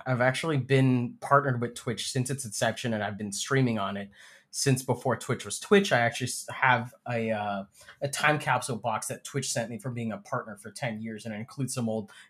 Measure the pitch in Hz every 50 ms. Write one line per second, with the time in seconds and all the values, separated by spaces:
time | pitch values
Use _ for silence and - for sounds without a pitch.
0 | - - 127 117 123 131 131 - - 165 151 139 113 123 139 135 131 131 127 123
1 | 120 120 - - - - 139 143 139 139 123 117 120 117 - - - - 110 98
2 | - - - 135 123 - 139 135 - 110 - - 123 113 107 - - 120 113 107
3 | 101 104 104 98 107 101 98 - - - 135 135 131 120 113 107 98 98 101 101
4 | 101 - - - - - - - _ _ - - - 139 131 131 - - 120 -
5 | - 131 113 - - - 123 - - 104 - - - - 214 196 196 196 143 120
6 | 117 117 117 - 127 127 - - - - - - - 131 127 117 120 123 - -
7 | - - 120 117 113 110 110 104 107 104 101 98 98 - _ - - - - -
8 | 143 139 135 - - 151 151 143 - 147 127 120 - - 123 107 - 120 107 107
9 | - - 123 - - - - 139 - - - 123 117 107 120 110 - 131 117 120
10 | 117 110 104 98 - - 135 123 - 113 104 - - 110 101 - 143 120 110 107
11 | 110 113 110 104 - 117 107 104 110 - - - 131 120 - 131 120 110 110 113
12 | 101 - - - - _